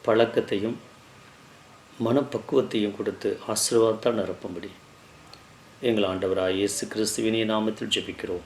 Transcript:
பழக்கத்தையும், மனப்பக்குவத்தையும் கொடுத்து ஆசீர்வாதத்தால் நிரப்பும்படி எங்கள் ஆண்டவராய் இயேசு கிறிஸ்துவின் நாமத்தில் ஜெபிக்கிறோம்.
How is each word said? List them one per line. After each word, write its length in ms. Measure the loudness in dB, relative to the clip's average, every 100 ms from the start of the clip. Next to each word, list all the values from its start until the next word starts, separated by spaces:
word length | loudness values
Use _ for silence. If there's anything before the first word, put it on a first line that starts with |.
| 4
பழக்கத்தையும், 680 | 4 4 2 0 -4 -4 -6 -14 -20 -20 -20 -20 -20 -20 -20 -20 -20 -20 -4 2
மனப்பக்குவத்தையும் 880 | 2 0 -6 0 2 2 0 -2 -2
கொடுத்து 440 | -6 -2 -4 -4 -4
ஆசீர்வாதத்தால் 680 | -2 2 4 4 4 0 0
நிரப்பும்படி 540 | -2 -6 -8 -10 -12 -16 -20 -20 -20 -20 -20 -20 -20 -20 -20 -2
எங்கள் 220 | 0 2
ஆண்டவராய் 520 | 2 0 0 2 2 2
இயேசு 320 | 0 -2 -6
கிறிஸ்துவின் 640 | -2 -2 0 0 0 0
நாமத்தில் 400 | 0 0 -4 -4 -4
ஜெபிக்கிறோம். 460 | -4 -10 -6 -6